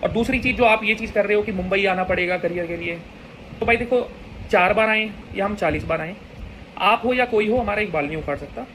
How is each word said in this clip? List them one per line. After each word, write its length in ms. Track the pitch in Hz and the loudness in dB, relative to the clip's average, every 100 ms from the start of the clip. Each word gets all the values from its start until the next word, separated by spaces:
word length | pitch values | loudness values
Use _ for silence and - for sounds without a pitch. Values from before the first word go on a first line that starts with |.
और 80 | 196 | 0
दूसरी 280 | 214 233 262 | 0 0 0
चीज़ 160 | 240 220 | 0 4
जो 100 | 240 | 4
आप 180 | 220 | 4
ये 120 | 214 214 | 2 -2
चीज़ 180 | 220 | 0
कर 120 | 220 196 | 0 2
रहे 120 | 208 | 2
हो 60 | |
कि 80 | 208 | 2
मुंबई 320 | 190 185 196 196 | -2 0 2 2
आना 160 | 185 185 | 0 0
पड़ेगा 320 | 180 180 180 | 0 0 0
करियर 300 | 175 175 170 | -2 -2 -4
के 100 | 170 | -4
लिए, 180 | 170 170 - - - - - - | -6 -8 -10 -18 -18 -18 -16 -4
तो 60 | 226 | 2
भाई 120 | 233 | 2
देखो 240 | 240 247 233 - - - - | 4 0 0 -10 -16 -14 2
चार 220 | 202 180 | 4 6
बार 160 | 208 220 | 4 4
आए 200 | 220 220 208 - - | 2 -2 -6 -10 -2
या 100 | 196 | -2
हम 100 | 208 | 0
चालीस 280 | 170 151 - | 0 0 -2
बार 160 | 151 | -2
आए, 140 | 160 202 - - - - - - | -2 -10 -16 -16 -16 -14 -16 0
आप 220 | 190 233 233 | 2 4 2
हो 80 | |
या 120 | 254 247 | 2 2
कोई 220 | 226 214 | 2 2
हो 80 | 247 | 2
हमारा 240 | 220 208 | 0 -2
एक 100 | 208 | -2
बाल 140 | 160 143 | -2 -2
नहीं 120 | 156 | -4
उखाड़ 200 | 147 143 | -4 -6
सकता। 300 | 143 - 262 | -6 -12 -14